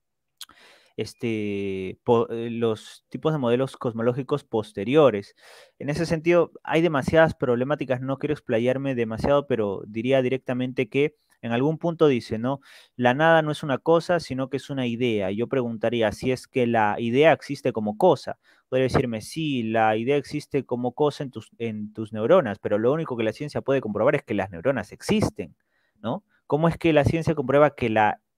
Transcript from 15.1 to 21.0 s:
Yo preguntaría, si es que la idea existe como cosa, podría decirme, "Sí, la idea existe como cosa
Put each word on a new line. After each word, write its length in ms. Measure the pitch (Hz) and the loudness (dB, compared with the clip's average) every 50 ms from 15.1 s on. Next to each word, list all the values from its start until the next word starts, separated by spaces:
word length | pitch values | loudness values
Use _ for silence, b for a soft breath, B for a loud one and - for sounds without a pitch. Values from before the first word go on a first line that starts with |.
| 113 104 98 92 | 0 0 0 -2
Yo 180 | 101 107 120 110 | -2 -2 -2 -2
preguntaría, 640 | - 131 123 117 117 107 - 117 117 120 110 104 | -2 -2 -2 -2 -4 -4 -2 -2 0 2 0 0
si 200 | 98 - - 131 | 0 -2 -2 -2
es 160 | 127 123 - - | -2 -2 -6 -6
que 180 | _ 135 123 | _ -2 0
la 300 | 117 117 113 107 104 104 - | 2 2 2 2 2 0 -2
idea 320 | 120 117 117 135 151 160 | -2 0 2 4 6 6
existe 400 | 143 - - - 147 - - 135 113 | 4 4 0 -6 -10 -4 -4 -4 -2
como 220 | 113 107 104 104 | -2 -4 -4 -2
cosa, 440 | 107 - 185 151 120 - - - b b b b b b _ | 2 4 4 4 2 0 -8 -12 b b b b b b _
podría 160 | 131 131 131 | -2 0 0
decirme, 360 | 127 - 151 135 123 113 110 | 2 0 0 -2 -2 -4 -8
"Sí, 400 | 101 - - 160 160 151 139 123 113 | -10 -10 -8 -6 -4 -4 -2 -2 -2
la 320 | 110 110 113 110 110 110 110 | -2 0 2 2 2 2 0
idea 200 | 117 123 143 147 | 0 0 0 -2
existe 480 | 135 - - 147 - - - 143 123 | -2 -4 -8 -10 -8 -4 -4 -4 -4
como 280 | - 127 120 123 123 120 | -4 -4 -4 -4 -6 -2
cosa 300 | - | 0